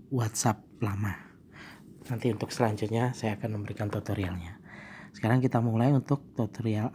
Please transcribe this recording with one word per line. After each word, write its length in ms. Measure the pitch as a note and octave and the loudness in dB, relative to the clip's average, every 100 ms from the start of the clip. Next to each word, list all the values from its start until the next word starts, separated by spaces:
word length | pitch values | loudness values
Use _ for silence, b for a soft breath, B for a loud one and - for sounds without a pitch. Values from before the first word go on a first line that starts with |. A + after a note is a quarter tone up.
| - | -4
WhatsApp 560 | C3 A2 - A#2+ G#2+ - - | 0 0 2 2 2 -6 -6
lama. 480 | A2 G2 G#2 - - - - B B B B - - | -4 -2 -4 -6 -12 -20 -20 B B B B -18 -6
Nanti 240 | A2+ B2 | -2 0
untuk 240 | G#2+ - - | 0 -4 0
selanjutnya 560 | A#2 G#2 G#2+ A2+ B2 | 0 2 0 0 0
saya 240 | B2 A2 G2+ | 0 -4 -2
akan 240 | A2+ G#2+ | -4 -6
memberikan 320 | G#2 G#2 G#2 | -6 -4 -4
tutorialnya. 720 | G#2+ - G2+ F#2 F2+ E2+ - B B B B B | -4 -2 -2 -2 -4 -10 -14 B B B B B
Sekarang 320 | - A2 B2+ | -2 2 4
kita 160 | B2+ A#2+ | 4 4
mulai 320 | A#2 A2+ B2 | 4 4 6
untuk 320 | C#3 - C#3+ - - | 4 4 -2 -2 -2
tutorial 480 | G#2+ - A2 G#2+ A2 | -2 -2 0 0 -2